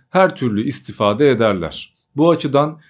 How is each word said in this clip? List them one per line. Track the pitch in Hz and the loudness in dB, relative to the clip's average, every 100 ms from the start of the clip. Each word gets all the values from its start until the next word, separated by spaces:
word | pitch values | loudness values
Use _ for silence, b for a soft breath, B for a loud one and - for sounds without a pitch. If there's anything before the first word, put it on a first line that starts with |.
| _ | _
her | 185 190 - | 0 0 0
türlü | 127 104 139 | -2 -2 -4
istifade | 127 - - 104 107 147 | -6 -12 -2 0 2 2
ederler. | 117 113 95 82 - - _ _ 139 | 4 2 0 -4 -10 -18 _ _ 0
Bu | 165 | 0
açıdan | 165 151 139 151 156 b | 2 0 0 0 -4 b